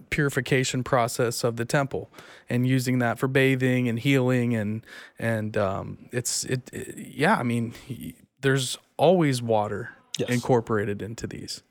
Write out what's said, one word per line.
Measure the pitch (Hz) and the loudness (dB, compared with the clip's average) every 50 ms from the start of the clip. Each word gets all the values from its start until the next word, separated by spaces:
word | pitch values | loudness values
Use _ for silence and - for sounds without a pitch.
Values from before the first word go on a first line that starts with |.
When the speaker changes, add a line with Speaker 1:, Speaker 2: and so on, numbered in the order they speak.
| - - | -8 -4
Speaker 1:
purification | - - 147 143 - 135 123 - 143 127 131 - - 127 123 | -2 0 0 0 0 -2 0 0 0 0 2 0 -2 -4 -2
process | - 139 123 117 117 - - 123 113 120 - - | 2 2 2 2 2 0 0 0 0 0 0 -2
of | 120 117 117 | -2 -2 -2
the | 120 | -2
temple | - - 147 139 131 - - - - - - - - - - _ _ | 0 0 0 0 0 -4 -8 -8 -10 -16 -20 -20 -20 -20 -20 _ _
and | 120 123 127 127 | -2 0 2 2
using | 131 131 120 127 127 127 | 2 2 2 0 0 2
that | 120 117 107 - | 2 0 0 0
for | 139 135 | -2 0
bathing | 131 139 131 135 135 127 131 127 127 127 123 120 | 2 4 4 4 4 2 2 2 2 2 2 0
and | 113 117 | -2 0
healing, | 113 139 139 131 123 127 127 123 120 120 120 | 2 2 2 4 4 4 2 2 2 2 0
and, | 110 101 104 110 113 - - - - - - _ - | 0 0 -2 -4 -6 -8 -12 -18 -20 -20 -20 _ -6
and, | 113 113 113 107 107 107 110 | -4 -2 -2 -2 -4 -2 0
um, | 113 101 95 98 95 95 101 98 - - - | 0 0 0 -2 -4 -6 -8 -12 -14 -14 -8
it's, | - 123 120 - - - - | -6 -6 -4 -4 -4 -4 -4
it, | - 143 127 - - - | -2 -4 -4 -4 -8 -12
it, | 107 - - - - | -12 -12 -10 -12 -14
yeah, | - - - - 143 185 220 | -14 -14 -4 0 2 2 2
I | - 123 | 2 2
mean, | 120 117 120 117 117 - - - - | 0 0 0 -2 -4 -6 -12 -14 -14
y-, | 117 - 113 117 - - - _ _ _ | -12 -12 -12 -14 -14 -16 -20 _ _ _
there's | - 135 135 139 127 - - - _ _ _ - | 0 2 2 2 0 -2 -6 -10 _ _ _ 4
always | 139 165 190 180 160 143 131 120 | 6 6 6 6 4 4 2 0
water | 120 117 110 107 104 107 104 98 120 - - - _ _ - - | 0 2 2 2 2 0 -4 -8 -8 -10 -14 -20 _ _ -6 -6
Speaker 2:
Yes. | - - | -2 0
Speaker 1:
incorporated | 123 120 - - 131 117 117 - 113 104 104 104 104 101 | 0 -2 2 4 4 2 4 2 0 0 0 -2 -4 -6
into | - 104 113 - - | -8 -10 -8 -8 -8
these. | 98 - - - - - - - _ | -8 -8 -10 -10 -12 -12 -14 -10 _